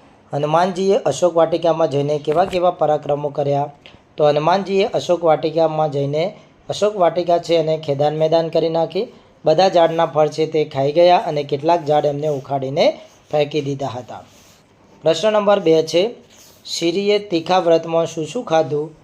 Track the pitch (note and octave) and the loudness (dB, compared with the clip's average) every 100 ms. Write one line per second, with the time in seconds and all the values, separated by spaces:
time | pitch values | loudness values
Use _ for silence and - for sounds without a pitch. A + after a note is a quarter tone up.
0 | _ _ _ C#3+ D3+ E3 F#3+ F3+ G3 G3 | _ _ _ -6 0 0 0 0 0 2
1 | D3+ C3+ F3 E3 D#3+ E3 E3 D#3+ D#3+ C#3+ | 0 0 2 2 2 2 0 0 0 0
2 | C#3+ D3+ D3 D#3 F#3+ F3+ F3+ F3 D3+ D3+ | -2 -2 0 0 0 0 0 0 0 0
3 | D3 D3 D3 C#3+ C#3 C#3 D3 - - - | -2 -4 -4 -4 -2 -2 -2 -8 -20 -20
4 | _ - D3 D3 D#3+ F#3+ F#3 G3 G#3 D3+ | _ 0 2 2 2 0 0 0 0 -2
5 | D#3+ E3+ E3+ D3+ D#3+ D#3 D#3+ D#3 D#3 C#3 | -2 0 2 2 0 0 0 0 -2 -2
6 | C#3 D3+ F#3 - - _ - C#3+ G#3 G#3 | -2 -2 -4 -6 -20 _ -12 -2 -2 2
7 | E3 E3 F3 E3+ E3 E3 D#3 D#3 C#3+ C#3 | 0 2 0 0 2 0 0 -2 -2 -2
8 | D3 D#3 D#3 E3 E3 E3 E3 E3 D#3+ F#3 | -2 0 0 0 0 0 0 0 -2 -4
9 | B3 - _ _ D3 D#3 F#3+ F3 E3 E3 | -8 -10 _ _ 0 2 4 4 2 2
10 | D#3 C#3+ D3+ D3 D#3 D#3 D3 C3+ C#3 D#3+ | 0 0 0 0 -2 -2 -2 -2 0 4
11 | F3 F3+ E3+ D3 C#3 C#3+ D#3 F3 C#3+ D3+ | 6 4 2 -4 -4 -2 0 0 2 0
12 | D3 C#3+ D3+ C#3 C3+ C#3 C3 D3 C#4+ - | 0 -2 -4 -4 -4 -6 -4 0 0 0
13 | - _ _ D3+ C#3+ D3+ C#3 C#3 C3+ B2 | -8 _ _ -2 -2 -2 -4 -6 -8 -10
14 | - G2+ - _ _ _ _ _ _ _ | -14 -18 -20 _ _ _ _ _ _ _
15 | D#3 D#3+ G#3+ G#3+ G3+ G3+ E3 D#3+ D#3+ E3+ | -2 0 2 2 2 2 4 2 2 0
16 | A3 - - - - _ - - E3+ F3+ | 0 -4 -20 -20 -20 _ -14 -6 -2 0
17 | G3+ G#3 G#3 E3 E3 F#3 E3+ E3 E3+ E3 | 0 0 0 -4 0 0 4 2 2 -2
18 | E3 E3 D3+ B3 A#3+ D#3+ C#3 D3 D#3+ - | -2 -4 -8 -8 -2 0 0 -4 -6 -12